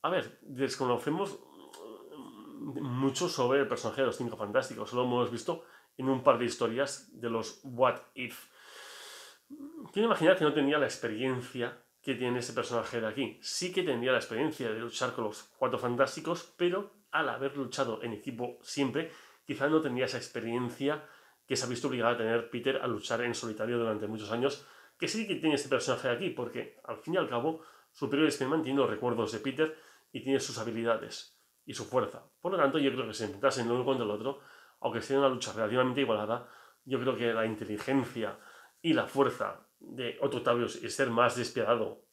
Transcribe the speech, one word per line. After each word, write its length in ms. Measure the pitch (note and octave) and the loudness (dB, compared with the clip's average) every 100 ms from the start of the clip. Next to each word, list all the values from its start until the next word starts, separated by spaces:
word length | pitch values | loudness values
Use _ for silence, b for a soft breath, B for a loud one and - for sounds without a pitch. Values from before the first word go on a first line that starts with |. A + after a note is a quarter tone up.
A 80 | D3+ | 0
ver, 300 | F3+ A#2+ - | 0 -2 -10
desconocemos 960 | - C3 C3 - B2+ A#2+ - E3 G3 - - C#2 C#2+ - G2+ G#2+ - D3 B2+ - - - | -14 -2 -2 0 0 2 0 0 -2 -6 -16 -20 -20 -16 -16 -16 -16 -16 -16 -16 -16 -10
mucho 720 | D3 B2+ C#3+ B2 C3+ C3 F3+ | -8 -4 -2 2 2 2 -2
sobre 320 | - B2 C#3 | 2 4 4
el 80 | C3+ | 4
personaje 320 | B2+ A#2 G#2+ | 0 -2 0
de 80 | C3 | 0
los 80 | - | 0
Cinco 200 | A#2+ A2 | -6 -4
Fantásticos, 540 | G#2 B2 B2+ C3+ G#2+ | 0 0 0 -8 -4
solo 140 | B2 | 0
hemos 260 | B2+ B2 A#2 | 2 2 2
visto 340 | A#2 - - B B B - | -2 -4 -4 B B B -4
en 120 | C3 | 0
un 160 | C3 | 4
par 120 | C3+ A#2 | 6 6
de 80 | A#2+ | 2
historias 760 | - A#2 A#2 C#3 - - - | 0 -2 0 -2 -4 -14 -8
de 100 | A#2 | -4
los 300 | A2+ A2 - | -2 -4 -10
What 380 | C#3 A#2+ B2+ - - | -12 2 2 2 -8
If. 340 | - B2 - - B B B B B B B B B _ D4 C#4 E4 A#3+ | -12 -10 -10 -18 B B B B B B B B B _ -16 -14 -14 -8
Quiero 140 | - A3+ | 0 2
imaginar 300 | G3+ D#3+ F#3 | 6 6 8
que 80 | |
no 80 | D3+ | 6
tenía 260 | D3 C#3 D3+ | 4 4 4
la 80 | B2+ | 2
experiencia 1000 | - A#2+ A2 C3 B2 B2 B2 A#2 - _ _ | -2 -6 -2 -2 -2 -4 -6 -6 -6 _ _
que 140 | - A#2+ | -6 -2
tiene 240 | B2 B2 | 0 0
ese 140 | A#2+ | -2
personaje 460 | B2 - A#2 G#2+ A#2+ | -4 0 -2 -2 -2
de 60 | A2 | -2
aquí. 320 | A#2+ A#2+ - | -2 -4 -6
Sí 320 | - - F3+ | -8 -4 -2
que 120 | F#3 | 0
tendría 260 | E3+ A#2+ B2 | 0 0 2
la 80 | B2+ | 2
experiencia 500 | - A2+ D#3 - A#2+ | 0 -2 -2 -2 -4
de 120 | G#2+ | -4
luchar 320 | A#2 - B2 | -6 -2 -2
con 120 | A#2+ | -2
los 200 | A2 G#2+ - _ | -4 -6 -16 _
Cuatro 200 | B2+ A#2 | 0 0
Fantásticos, 760 | A#2+ B2 C3 - D#3 E3+ - _ | 0 2 2 2 -4 -4 -6 _
pero 360 | F3 F#3 G3+ - _ | 0 0 -4 -14 _
al 160 | D3+ D3 | -2 -2
haber 280 | A#2 C3+ C#3+ | -2 -4 -4
luchado 460 | B2 - B2+ A2 | -6 -2 -2 -2
en 120 | A#2+ | -4
equipo 440 | G#2+ - A#2 B2 - | -6 -8 -6 -6 -8
siempre, 500 | - - C3+ C3+ E3 B B B | -10 0 2 2 -4 B B B
quizá 240 | - B2 C#3 | -10 0 4
no 120 | D#3 | 4
tendría 260 | D3+ B2 B2+ | 2 0 0
esa 120 | B2 | -2
experiencia 920 | - A#2+ A2 A#2+ B2 A#2+ C3+ A#2+ B B B B _ | -6 -6 -4 -2 -2 -2 -2 -2 B B B B _
que 100 | C3+ | -4
se 100 | A#2+ | -2
ha 20 | |
visto 200 | A#2+ - | -2 -2
obligado 260 | B2+ A#2 | 2 2
a 20 | A#2 | 4
tener 320 | A2 A#2 - | 2 2 0
Peter 280 | B2 A#2+ C3+ | -2 0 0
a 60 | B2+ | 0
luchar 360 | G#2 - A#2 | -2 -2 0
en 120 | A#2+ | 0
solitario 420 | A#2 A#2 G#2+ A2 A#2+ | -2 -4 -4 -2 0
durante 300 | A2+ G#2+ G#2 | 0 0 -2
muchos 240 | A2 G#2 | -6 -4
años, 340 | A2+ C3+ C#3+ B B B _ | 0 0 -2 B B B _
que 120 | D#3+ | -4
sí 180 | G#3+ G3+ | -2 -2
que 80 | |
tiene 220 | D#3 D#3 C#3+ | 0 2 2
este 120 | - | 2
personaje 380 | C3 - A#2+ C3 | 0 2 0 0
de 80 | |
aquí, 160 | A#2 B2+ | 0 -2
porque 480 | - A#2 B2 G#2+ - | -4 -6 -6 -10 -12
al 140 | - G#2+ | -12 -10
fin 160 | - | -2
y 20 | F3+ | 0
al 120 | - | 2
cabo 360 | A#2+ C#3 D#3+ B B B | 0 0 -4 B B B
Superior 380 | - C3+ C#3 D3+ | -6 -2 4 4
Spider-Man 340 | - C3 D#3+ | 2 0 0
tiene 160 | B2 C#3 | 2 2
los 100 | B2 | 2
recuerdos 440 | G#2+ B2 A2+ G#2+ | 2 0 0 0
de 80 | A2 | -2
Peter 360 | C3+ B2+ D#3 D#3 B B B | -4 0 0 -2 B B B
y 100 | B2 | -8
tiene 160 | B2 C3+ | 2 2
sus 200 | - G#2+ | 2 -4
habilidades 840 | A2+ A2 A#2 A2+ - - - b b b | -4 -2 2 2 0 -12 -14 b b b
y 100 | - | -12
su 120 | - G#2+ | -8 0
fuerza. 440 | B2+ G#2+ - - _ | 0 0 -6 -18 _
Por 120 | F3 | -4
lo 60 | E3+ | 4
tanto, 200 | C#3 D3+ | 4 6
yo 140 | C#3 | 2
creo 120 | A#2+ | 2
que 100 | A2+ | -4
si 100 | - | -4
enfrentasen 420 | G#2+ G2 C3+ B2+ A#2 | -4 2 2 2 2
el 60 | |
uno 120 | B2 | 2
contra 200 | B2+ C3 | 2 2
el 80 | A2 | 0
otro, 260 | G#2 A#2+ C#3 B B B B | -2 -4 -6 B B B B
aunque 240 | B2 A#2 | -4 -4
sea 160 | G#2 C3+ | 2 4
una 100 | C#3 | 4
lucha 240 | B2 A2+ | 2 -4
relativamente 500 | G2+ A2 B2 B2+ B2+ | -2 0 4 2 2
igualada, 460 | B2+ G#2+ G#2+ A#2+ B B B B | 2 2 0 -2 B B B B
yo 160 | - C3 | -6 -2
creo 160 | B2 A2+ | 0 0
que 160 | A#2 | 0
la 120 | A2+ | 2
inteligencia 920 | A2 G#2+ G#2 G#2 - C3+ A#2+ A#2 G#2 G2 B B B _ | 0 -2 -6 -6 2 2 2 -2 -6 -6 B B B _
y 120 | E3 | 2
la 140 | D3+ G2+ | 2 2
fuerza 600 | C3+ C3 - G#2 F#2+ - _ | 4 2 2 -4 -4 -16 _
de 380 | - B2 A#2+ - | -16 -8 -8 -2
Otto 160 | - B2 | -2 0
Octavius 440 | A#2 A#2+ A#2 - | 2 2 2 -4
y 80 | A2+ | -8
ser 220 | - C3+ | 0 2
más 240 | A#2 A#2+ | 4 4
despiadado 720 | A#2 A#2 - G#2+ A#2 G#2+ - _ | 4 -4 0 2 2 2 -6 _